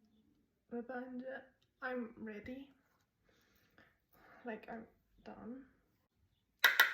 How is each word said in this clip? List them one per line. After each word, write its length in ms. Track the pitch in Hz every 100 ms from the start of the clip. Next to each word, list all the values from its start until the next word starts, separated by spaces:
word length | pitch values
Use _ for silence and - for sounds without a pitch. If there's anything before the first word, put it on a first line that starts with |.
| - - - - _ _ _
Ve 160 | 240 233
bence 560 | 247 254 247 262 262 - - - _
I'm 440 | 262 254 226 - 220
ready. 360 | 208 254 269 277 - _ _ _ _ _ - - - - - - _ _ - - - 247
Like, 260 | 214 -
I'm 120 | 226 226 - _ - 214
done. 360 | - 202 269 269 - _ _ _ _ - _ _ _ - - -